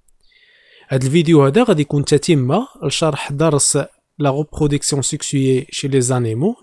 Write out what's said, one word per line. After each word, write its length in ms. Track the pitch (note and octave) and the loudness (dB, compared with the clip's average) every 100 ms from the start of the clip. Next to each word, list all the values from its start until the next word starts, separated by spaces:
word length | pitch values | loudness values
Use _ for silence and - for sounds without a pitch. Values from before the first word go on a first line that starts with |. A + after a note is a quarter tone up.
| _ _ _ _ _ _ _ _ - | _ _ _ _ _ _ _ _ -6
هذا 180 | C3 C3 | -4 0
الفيديو 400 | D#3+ D#3+ D#3+ C#3 | 0 4 4 4
هذا 180 | D#3+ | 4
غادي 180 | A#3+ E3+ | 2 2
يكون 240 | D3 D3 C3+ | 0 -2 2
تتمة 640 | D3+ - D3+ B2 E3+ C4 - | 0 2 2 2 0 -2 -8
لشرح 480 | D3+ - D#3+ C#3 - | -6 -2 -2 -4 -6
درس 440 | C#3 D#3+ C#3+ - C#3+ C#3 _ _ - | -2 0 0 0 -2 -4 _ _ -4
لا 120 | C#3+ | -2
ريبرودكسيون 720 | C3+ D3+ - D3+ C#3+ - C#3+ | -2 -4 -2 0 0 -2 -4
سيكسيي 680 | B2 D3+ - C#3+ C3 C3 C3+ | -4 -6 -4 -2 0 0 -2
شي 160 | - C#3+ | -8 -2
لي 140 | C3+ | 0
زانيمو 540 | B2 B2+ A#2 A2 F3 B3 | 0 0 -2 -2 -2 -2